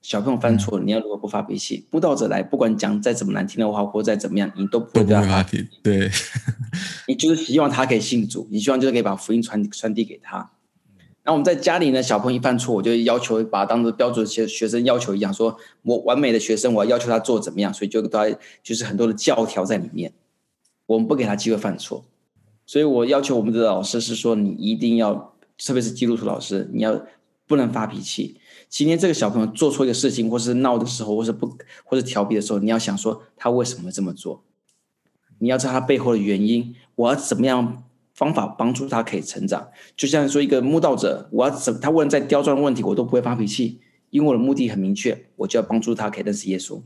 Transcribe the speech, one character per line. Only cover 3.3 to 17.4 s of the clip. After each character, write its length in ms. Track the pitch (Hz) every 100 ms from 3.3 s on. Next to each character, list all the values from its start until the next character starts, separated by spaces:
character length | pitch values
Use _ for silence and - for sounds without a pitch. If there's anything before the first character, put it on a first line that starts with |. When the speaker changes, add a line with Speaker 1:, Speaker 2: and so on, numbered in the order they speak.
Speaker 1:
难 140 | 101 98
听 120 | -
的 140 | 110
话， 100 | 104 101
或 160 | 104
再 120 | 107
怎 160 | 104 98
么 80 | 101
样， 140 | 98
你 120 | - 98
都 120 | 117
不 200 | 113 113
会 60 |
对 100 | 101
他 80 | 104
发 200 | 98 95
脾 140 | 92 -
气。 60 |
Speaker 2:
都 60 | - _
不 60 | -
会 120 | 98
发 60 | 98
脾 20 |
气， 0 |
对。 0 | 98 - - - 113
<laughs> 480 | 110 170 - - -
Speaker 1:
你 60 |
就 200 | 127 151
是 80 | 160
希 160 | - 135
望 120 | 143
他 160 | 139 131
可 80 |
以 60 | 117
信 280 | 107 120 101
主， 180 | 90 87
你 100 | 107
希 80 | 107
望 80 | 131
就 80 | 131
是 60 |
可 60 | 120
以 40 |
把 140 | 101 95
福 160 | -
音 80 | 117
传， 300 | 113 107 104
传 240 | - 113
递 100 | 107
给 140 | 107 -
他。 320 | - 95 - _ _ _ _ _ _ _
那 80 | -
我 60 | 156
们 40 |
在 120 | 139
家 240 | 160 170 170
里 120 | 156
呢， 120 | 131
小 160 | 127 107
朋 120 | 120
友 80 | 127
一 40 |
犯 160 | 127 123
错， 160 | 123
我 80 | 110
就 120 | 104 117
要 220 | 117 120
求 240 | - 113
把 160 | 110 98
他 60 | 101
当 160 | 117
作 80 | 117
标 200 | 107 123
准 160 | 123 107
学， 200 | - 107
学 220 | - 113
生 160 | 117
要 140 | 123 123
求 160 | 117
一 60 | 98
样， 120 | 101
说 240 | 98 113 110 - _
我 180 | - 120
完 200 | - 127
美 100 | 139
的 60 | 113
学 160 | 107
生， 200 | 110 127
我 100 | 110
要 140 | 104 120
求 100 | 120
他 100 | 113
做 220 | 110 113